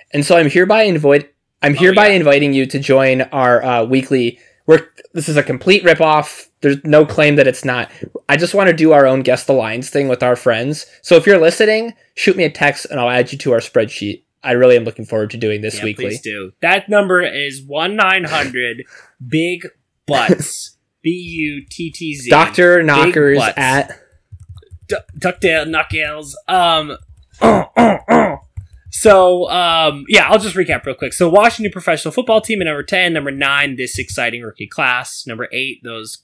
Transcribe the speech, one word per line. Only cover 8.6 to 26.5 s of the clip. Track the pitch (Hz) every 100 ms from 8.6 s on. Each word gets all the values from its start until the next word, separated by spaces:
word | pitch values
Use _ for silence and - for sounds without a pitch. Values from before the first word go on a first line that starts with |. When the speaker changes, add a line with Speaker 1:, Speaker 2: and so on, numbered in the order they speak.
| 190
Speaker 1:
do | 160 160
our | 147 135
own | 131
Guess | 127 123 -
the |
Lines | 135 110 117 131
thing | 143 135
with | 123
our | 123 120
friends. | 127 113 131 151 - _
So | - 165
if | 202
you're | 190
listening, | 160 - 214 220 233 - _
shoot | - 202 185
me |
a | 151
text | - 147 - -
and | 139
I'll | 120
add | 123 123
you | 139
to | 139
our | 113
spreadsheet. | - 123 107 - 104 - _ _
I | 135
really | 123 127 120
am |
looking | 113 - 104
forward | 110 107
to | 117
doing | 107 107
this | 107 104
Speaker 2:
Yeah, | 107
Speaker 1:
weekly. | 107 104
Speaker 2:
please | 107
do. | 110 104 95 -
That | 170 196 202
number | 208 196 180
is | 147 131 143 135
one | 139 147 180 214
nine | 190 190 165
hundred | 156 135 123 120 120 - - _ _ 127
Big | 156 170 175 170 _ _ _ -
Butts. | 143 220 180 147 - - _ _
Speaker 1:
<laughs> | _
Speaker 2:
B | 160
U | 180 170 165 151 143 -
T | - 165
T | - 160 143
Z. | 123
Speaker 1:
Doctor | 147 165 - 175 175
Speaker 2:
Big | 156
Speaker 1:
Knockers | 139 135 156 143 139
Speaker 2:
Butts. | 110 143
Speaker 1:
at | 131 135 - - _ _ _ - - - _ - -
Speaker 2:
D-, | - - -
Ducktail | 180 - 185 160 151
Knuckles. | 156 - 156 151 151 143 139
Um, | -